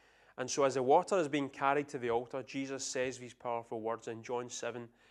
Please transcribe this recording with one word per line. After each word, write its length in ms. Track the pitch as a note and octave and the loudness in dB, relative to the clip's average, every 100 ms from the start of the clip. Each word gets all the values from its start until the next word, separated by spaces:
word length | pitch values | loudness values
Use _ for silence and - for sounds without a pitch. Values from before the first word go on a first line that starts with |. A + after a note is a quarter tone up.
| _ _ - - | _ _ -14 -8
And 120 | B2+ | -2
so 140 | D3 | 4
as 120 | C3+ C3 | 4 4
the 80 | |
water 340 | B2+ E3 F3 G3 | 6 6 6 2
is 100 | C#3+ | 2
being 220 | D3 C3+ | 0 -2
carried 400 | - C#3 C#3+ C#3+ | 0 2 2 0
to 80 | C3+ | -4
the 140 | A#2+ | 0
altar, 320 | A#2 A#2+ C3+ | 0 -2 -6
Jesus 420 | B2+ C#3 C3+ C3+ - | -6 -6 -6 -6 -4
says 320 | C3+ B2+ A#2+ | -2 -2 -4
these 160 | B2 | -12
powerful 480 | - B2 A#2 A2+ A#2 | -10 -4 -4 -4 -6
words 260 | A2 A2+ A#2+ | -4 -4 -6
in 160 | A2+ | -10
John 260 | A2+ B2 B2 | -4 -4 -4
seven 380 | - A#2 A#2+ A#2 _ _ | -6 -6 -6 -10 _ _